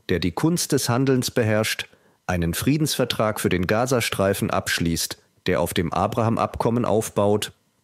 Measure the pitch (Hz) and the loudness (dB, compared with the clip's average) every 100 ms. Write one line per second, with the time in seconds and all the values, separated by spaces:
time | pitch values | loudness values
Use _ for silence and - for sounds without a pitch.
0 | - 87 90 - 160 175 - 135 - 120 | -4 -2 0 0 0 0 0 0 0 0
1 | 135 131 123 - 110 107 110 - - _ | 2 2 0 0 2 2 0 -4 -8 _
2 | _ _ - 90 85 85 131 151 151 - | _ _ -4 -2 0 0 0 0 0 0
3 | 123 - 110 107 104 90 90 107 127 127 | -2 0 0 0 0 0 0 0 2 0
4 | - - 98 101 104 95 - - 85 80 | 0 0 0 2 0 -2 -2 -2 0 -2
5 | - - _ _ - 85 85 - 82 - | -4 -8 _ _ -2 0 0 -2 -2 0
6 | 101 - 113 113 104 - 120 117 98 101 | 0 0 0 0 -2 0 0 0 0 0
7 | - - 101 104 - - _ _ | 0 0 2 2 -2 -10 _ _